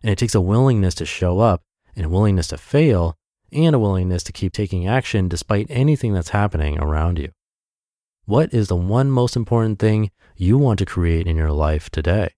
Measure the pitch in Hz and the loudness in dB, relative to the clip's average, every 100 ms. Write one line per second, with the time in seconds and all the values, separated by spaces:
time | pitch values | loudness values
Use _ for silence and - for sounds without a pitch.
0 | 110 98 120 110 90 107 135 113 95 - | -2 -2 0 0 2 2 4 2 0 -2
1 | 78 - 90 90 113 87 _ _ _ - | -8 -4 0 2 2 2 _ _ _ -8
2 | 80 90 107 95 78 80 - 143 160 101 | -2 2 2 2 -2 -8 -2 2 4 2
3 | 85 80 _ _ _ 143 165 143 107 95 | 0 -4 _ _ _ 0 2 4 2 0
4 | 90 90 - - 95 - 104 92 90 127 | 0 -2 -6 -6 -6 -4 -4 -4 0 -2
5 | - 107 92 85 - 104 104 120 143 151 | 0 -2 -2 -4 -6 -6 -4 0 0 2
6 | 117 98 80 104 104 80 76 76 76 78 | 0 -2 -2 -2 -2 0 -2 -2 -2 0
7 | 82 87 71 _ _ _ _ _ _ _ | 0 -2 -6 _ _ _ _ _ _ _
8 | _ _ - 110 156 120 104 90 90 113 | _ _ -2 0 0 0 0 -2 0 0
9 | 135 131 123 123 113 117 113 104 110 107 | 0 0 0 -2 -2 0 0 0 0 2
10 | 107 _ _ _ 90 123 139 101 95 - | -2 _ _ _ 2 4 4 2 -2 0
11 | 85 82 87 80 78 73 76 78 - - | 0 0 0 0 0 0 0 -2 -4 -4
12 | 76 98 87 | 0 0 -2